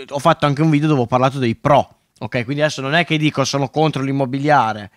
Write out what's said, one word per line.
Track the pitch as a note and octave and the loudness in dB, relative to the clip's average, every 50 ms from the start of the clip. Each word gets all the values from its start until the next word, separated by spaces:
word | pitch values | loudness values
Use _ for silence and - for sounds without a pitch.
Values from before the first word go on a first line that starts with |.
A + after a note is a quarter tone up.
| C3+ - | -12 -10
Ho | C#3 C#3+ | -8 -2
fatto | - E3+ D#3+ - - D3 | 0 0 0 2 0 -2
anche | C#3 C3+ D#3+ | 0 2 2
un | D#3+ | 2
video | D3+ C#3+ D3+ D#3 | 2 2 2 2
dove | D3+ C3 | 2 2
ho | A#2 G#2+ | 0 0
parlato | B2+ B2 B2+ C3+ B2+ C#3+ | 0 2 2 0 0 0
dei | B2+ A#2 A2 | -2 -2 -2
pro, | - - C#3+ D3 C3 G2+ - _ _ _ _ _ - | 0 2 4 4 4 2 0 _ _ _ _ _ -14
ok? | A#2 G#2+ - B2+ A#2 | -12 -8 -6 -6 -4
Quindi | A2 C#3+ C#3+ | -4 -4 -2
adesso | D3+ D3+ - - | -2 -2 -2 -4
non | C3 C3+ D3 | -6 -2 0
è | E3+ E3+ | 0 0
che | - D#3+ D#3 | 0 0 0
dico | D#3 D3+ - - C3+ | 0 0 0 0 -2
sono | - - C#3 C#3 B2 | -2 0 -2 -2 -2
contro | - D3+ D#3 D#3 C3+ C#3 | 0 0 0 0 0 -2
l'immobiliare | C3+ C3+ C#3 C#3 C#3 B2 B2+ C#3 C#3 D3+ D3 C#3 A#2 A2 G#2+ G#2+ G#2 A2 _ | -4 -2 -2 -2 -2 -2 -4 -4 0 2 2 4 2 2 -2 -6 -10 -16 _